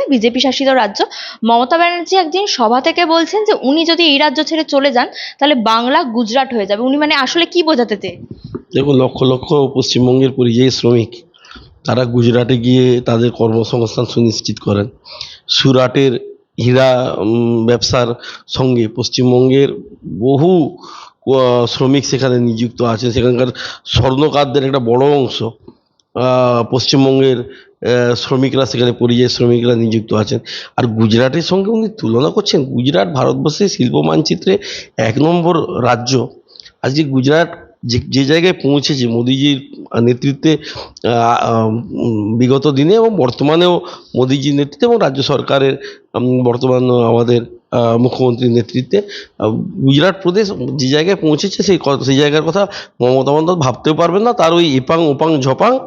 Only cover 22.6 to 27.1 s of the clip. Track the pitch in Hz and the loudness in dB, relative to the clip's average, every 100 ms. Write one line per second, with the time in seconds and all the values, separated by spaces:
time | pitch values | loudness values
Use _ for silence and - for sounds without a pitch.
22.6 | 120 - 120 110 123 123 123 123 127 - | -4 -2 -2 -2 -2 0 0 0 -2 -4
23.6 | - - - 120 131 131 151 139 139 139 | -12 -14 -4 0 0 2 0 0 0 0
24.6 | 135 135 117 123 139 143 117 - 113 - | 0 0 0 2 2 2 0 -4 -8 -10
25.6 | - - _ _ _ - 127 127 123 120 | -20 -20 _ _ _ -2 0 2 2 0
26.6 | 113 127 - 139 135 | 0 -2 0 2 4